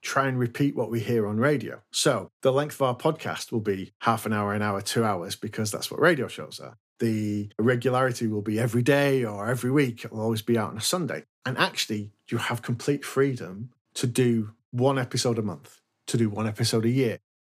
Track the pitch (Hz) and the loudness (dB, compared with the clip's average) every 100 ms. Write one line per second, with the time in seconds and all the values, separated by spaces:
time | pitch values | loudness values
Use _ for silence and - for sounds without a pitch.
0 | - - 135 127 120 - 143 135 113 117 | -4 0 2 2 0 2 0 0 -2 -2
1 | 107 120 104 107 135 143 98 - _ - | 0 2 2 2 2 2 -2 -12 _ 0
2 | 156 120 92 _ 131 131 147 - 131 120 | 2 2 -2 _ 2 2 0 0 0 2
3 | 156 156 - 78 - 120 104 95 92 _ | 0 0 -4 -8 -4 -2 -2 -2 -6 _
4 | 117 113 113 107 101 104 104 98 98 120 | 0 0 0 0 0 0 0 -2 -2 0
5 | 113 95 90 - 107 110 110 - - - | 2 0 -4 -8 -8 -4 -4 -4 -6 2
6 | 165 160 98 - - - 69 - _ - | 4 4 -2 -8 -14 -14 -16 -20 _ -4
7 | 117 110 107 104 104 - 113 123 127 123 | 0 0 -2 -2 -4 0 2 2 2 2
8 | 131 123 113 107 104 107 120 113 123 143 | 2 0 -2 -2 -2 0 0 2 4 4
9 | 143 135 117 104 104 123 123 139 131 113 | 4 2 0 -4 -4 -2 2 2 2 -2
10 | 110 110 110 110 - 117 104 110 - - | -10 -4 -2 0 2 0 0 -4 -2 -2
11 | 156 78 - _ 131 127 185 - - 107 | -2 -6 -10 _ -6 0 -2 -2 -4 -4
12 | 104 - - 117 - 120 - 123 - 143 | -6 -14 -6 -4 -2 -4 -4 -2 0 -2
13 | - - 139 123 85 95 123 _ _ - | -2 0 2 0 -8 -10 -12 _ _ -4
14 | 123 117 123 117 107 - _ 123 131 135 | 0 2 4 4 0 -8 _ 0 2 2
15 | 131 123 123 113 104 82 - - _ _ | 0 -2 0 0 -2 -6 -12 -20 _ _
16 | - 117 113 101 110 107 117 117 113 127 | -4 0 2 0 -4 0 0 2 2 2
17 | 120 92 _ _ _ | 2 -2 _ _ _